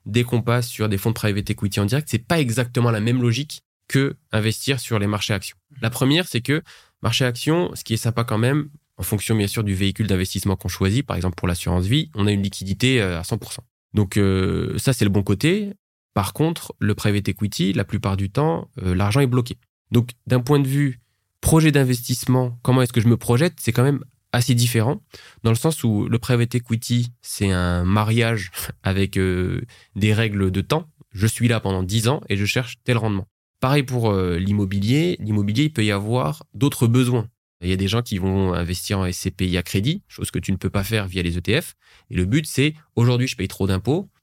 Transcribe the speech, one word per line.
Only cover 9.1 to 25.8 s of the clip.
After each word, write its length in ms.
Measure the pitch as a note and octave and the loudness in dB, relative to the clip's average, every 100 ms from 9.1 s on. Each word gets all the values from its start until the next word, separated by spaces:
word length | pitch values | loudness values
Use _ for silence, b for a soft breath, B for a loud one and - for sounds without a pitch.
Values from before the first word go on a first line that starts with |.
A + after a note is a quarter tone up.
| G#2 - A2 | -4 0 0
bien 120 | G2+ | 0
sûr 180 | - G#2 | -2 -2
du 100 | F#2 | 0
véhicule 320 | G2 F#2+ G#2 | 0 0 0
d'investissement 480 | F#2 F#2 F#2+ G2 F#2 | 0 0 -2 -2 -2
qu'on 140 | F#2 | -4
choisit, 360 | - F#2+ A#2+ - | 0 2 2 0
par 120 | F2+ | -2
exemple 180 | F2+ - | -4 -2
pour 120 | F#2 | -2
l'assurance 380 | E2+ F2 F2+ F#2+ | -2 -2 0 2
vie, 240 | C#3+ D#3 G#2+ | 0 -2 -2
on 100 | G2+ | 0
a 60 | |
une 100 | G2+ | 2
liquidité, 600 | G2 - F#2+ F#2+ B2+ B2+ | -2 -4 -6 0 2 2
euh, 180 | F#2+ E2+ | 2 -2
à 40 | D#2+ | -4
cent 120 | A#2 | -6
pour 140 | - | -6
cent. 120 | - - _ _ | -16 -16 _ _
Donc, 220 | G#2 G2 G#2+ | 0 0 2
euh, 640 | G2 F#2+ F#2+ F2 E2+ - | 2 2 0 -2 -2 -2
ça, 160 | - | -2
c'est 100 | B2 | 0
le 80 | G#2 | 2
bon 120 | G2+ | 2
côté. 500 | G2 F#2+ D3+ G3+ G3+ - _ _ _ | 2 2 2 0 -4 -10 _ _ _
Par 180 | - G2 | -4 -2
contre, 420 | - D#3 E3 - - | 0 -2 -2 -10 -4
le 160 | G#2 G#2 | -2 0
private 320 | G#2+ G2+ G2+ | 0 0 -2
equity, 460 | F#2 G#2 - F3+ | -4 -4 -2 0
la 100 | E3+ | 0
plupart 320 | G2+ G2+ G2 F#2+ | -2 -2 -2 -2
du 140 | G2 | -2
temps, 400 | - D#3 E3 - - | 0 0 -2 -6 -6
euh, 140 | F#2 F#2 | -2 0
l'argent 240 | G2+ C#3 | 2 2
est 80 | C3+ | 2
bloqué. 300 | B2 A#2+ - _ _ - | 2 -2 -6 _ _ 0
Donc, 200 | A#2 A#2+ - - | 0 0 -4 0
d'un 140 | B2+ | 0
point 200 | B2 C#3+ | 4 2
de 80 | C3+ | 2
vue 340 | C#3 C#3 B2 _ _ _ _ | 0 0 -2 _ _ _ _
projet 300 | - D#3+ D#3 | 4 6 6
d'investissement, 880 | C#3+ B2+ B2 A#2+ B2 - B2+ B2 A#2+ | 6 4 2 -2 -4 2 2 2 -2
comment 200 | - B2+ | 2 4
est-ce 120 | B2 | 4
que 80 | A#2+ | 4
je 80 | A2+ | 4
me 80 | A2+ | 4
projette, 380 | - A#2+ E3+ - | 4 2 2 -2
c'est 140 | - | -2
quand 100 | - | 2
même 200 | C3+ C#3+ - _ _ | 2 2 -4 _ _
assez 220 | A#2+ A#2+ A#2+ | 0 2 2
différent, 460 | A#2+ A#2+ A2 F#3+ _ B B B | 2 2 0 -2 _ B B B
dans 80 | A2+ | 0
le 60 | A2+ | 2
sens 260 | E3 D#3 | 2 0